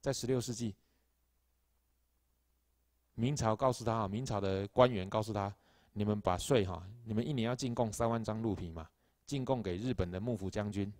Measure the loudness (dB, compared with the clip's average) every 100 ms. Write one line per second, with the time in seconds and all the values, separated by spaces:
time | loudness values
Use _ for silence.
0 | -2 -4 0 0 0 -4 -4 -6 _ _
1 | _ _ _ _ _ _ _ _ _ _
2 | _ _ _ _ _ _ _ _ _ _
3 | _ -2 0 2 2 4 2 2 0 0
4 | 0 -2 -2 -2 0 0 -2 6 6 6
5 | -2 -2 -2 -2 -4 -6 _ _ _ -2
6 | 0 2 2 0 4 2 4 -4 -10 -16
7 | -4 -2 0 0 0 -2 -4 0 0 2
8 | 0 0 -2 -2 0 -2 -4 -10 -12 _
9 | _ _ -6 -4 0 0 0 -2 -2 -2
10 | -2 -2 -4 -2 -2 -2 -2 -2 -4 -6